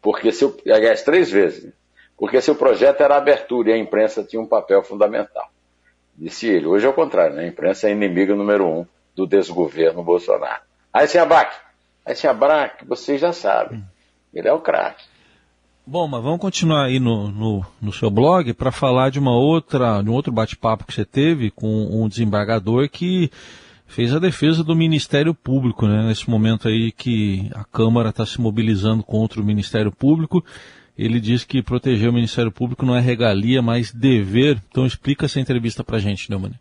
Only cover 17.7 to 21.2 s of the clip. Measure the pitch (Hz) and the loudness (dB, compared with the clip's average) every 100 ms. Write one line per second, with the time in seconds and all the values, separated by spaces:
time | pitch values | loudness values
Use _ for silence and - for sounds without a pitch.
17.7 | _ 104 - 113 101 143 180 131 - 131 | _ -10 -4 -2 2 4 2 0 -2 -4
18.7 | - 135 127 135 135 139 120 143 165 - | -2 0 2 0 0 0 2 2 2 0
19.7 | 139 120 104 104 120 143 113 110 - 113 | 0 0 0 0 -2 -2 -2 -4 -4 -4
20.7 | 110 - - 101 135 | -4 -6 -8 -4 0